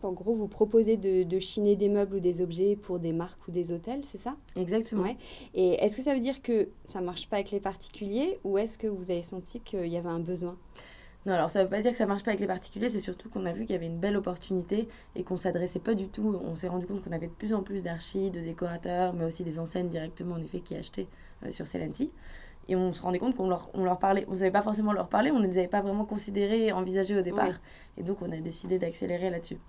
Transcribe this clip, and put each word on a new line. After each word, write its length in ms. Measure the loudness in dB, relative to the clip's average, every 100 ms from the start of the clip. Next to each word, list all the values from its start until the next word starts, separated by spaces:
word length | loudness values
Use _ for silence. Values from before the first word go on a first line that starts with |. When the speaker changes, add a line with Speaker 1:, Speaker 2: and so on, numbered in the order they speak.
Speaker 1:
En 80 | -4
gros, 240 | -4 0 0
vous 120 | 0
proposez 500 | 2 6 6 6 4
de, 260 | 4 4
de 160 | 4 2
chiner 360 | 0 2 4 6
des 140 | 6
meubles 280 | 4 2 2
ou 20 |
des 220 | 2 2
objets 340 | 0 2 2 2
pour 240 | 0 -2
des 120 | 0
marques 360 | 0 -2 -8 -6
ou 40 |
des 200 | -2 -2
hôtels, 300 | -4 -4 -6 -8
c'est 80 | -8
ça ? 160 | -8 -8 -10 -4
Speaker 2:
Exactement. 460 | 0 0 0 0
Speaker 1:
Ouais. 160 | -2 -4 -12 -16 -8 2
Et 280 | 4 6
est-ce 140 | 2 2
que 60 |
ça 100 | 0
veut 60 | 2
dire 240 | 0 -2
que 240 | 0 2 2 -2 -12
ça 80 | -6
marche 260 | -4 -6 -2
pas 100 | -2
avec 120 | 0
les 100 | -2
particuliers 800 | -2 -6 -12 -10 -4 0 0 -2
ou 160 | 0 2
est-ce 180 | 0 -2
que 80 | -4
vous 240 | -4 -2
avez 140 | -2
senti 380 | -2 -10 -10 -12
qu'il 260 | -6 -4 -2
y 100 | -2
avait 120 | -2
un 100 | -2
besoin ? 380 | -2 -2 -4 -6 -16 -20 -20 -20 -20 -8 0
Speaker 2:
Non, 80 |
alors 160 | 2 4
ça 140 | 4
veut 60 | 4
pas 120 | 4
dire 100 | 2
que 60 | 4
ça 80 | 2
marche 160 | 2
pas 100 | 0
avec 80 | 0
les 40 | 0
particuliers, 440 | -2 -6 -2 0
c'est 100 | 0
surtout 300 | -4 -8 -8
qu'on 180 | -4 -4
a 40 |
vu 100 | -4
qu'il 100 | -2
y 60 | -2
avait 100 | -2
une 100 | -2
belle 200 | 2 2
opportunité 720 | 0 -6 -2 -2 0 0 -2 -8 -12 -8
et 80 |
qu'on 140 | -4 -2
s'adressait 420 | 0 0 0 -2
pas 160 | 0 0
du 120 | 0
tout. 320 | 0 0 0
On 100 | -2
s'est 140 | -4 -2
rendu 180 | -2 -2
compte 160 | -6
qu'on 120 | -4
avait 140 | -4 -6
de 60 |
plus 220 | -6 -2 0
en 80 |
plus 180 | 0 -4
d'archis, 480 | -4 -6 -4 -2 -2
de 120 | -2
décorateurs, 720 | -6 -4 -4 -4 -2 2 2
mais 120 | 2 -2
aussi 180 | -2
des 140 | -6 -4
enseignes 320 | -4 -2 -2
directement, 460 | -2 -6 -6 -6 -4
en 40 |
effet, 200 | -6 -8
qui 160 | -6 -8
achetaient, 320 | -8 -8 -8 -10 -20 -12
euh, 60 | -10
sur 160 | -8 -6
Celency. 460 | -4 -4 -2 -4 -4 -16 -16 -16 -18 -2
Et 80 | 2
on 160 | 2
se 100 | 0
rendait 180 | 0 0
compte 160 | 0 0
qu'on 120 | 2
leur, 220 | 0 -2 0
on 80 |
leur 160 | 2 4
parlait, 260 | 4 4 2
on 80 | 2
savait 160 | 4
pas 120 | 4
forcément 280 | 2 0 2
leur 160 | 0 2
parler, 240 | 4 4
on 80 | 4
ne 60 | 4
les 140 | 4
avait 80 | 2
pas 140 | 2
vraiment 220 | 2 0
considérés, 680 | -2 -4 -2 0 2 4 4
envisagés 440 | 2 0 0 2 2
au 60 |
départ. 260 | 2 2 0
Speaker 1:
Ouais. 60 | 0 -10 -20 -18 -8
Speaker 2:
Et 60 |
donc, 200 | -4 -4
on 80 | -4
a 60 | -4
décidé 420 | -6 -6 -2 0
d'accélérer 500 | 0 -2 -2 0 0
là-dessus 300 | -2 -6 -12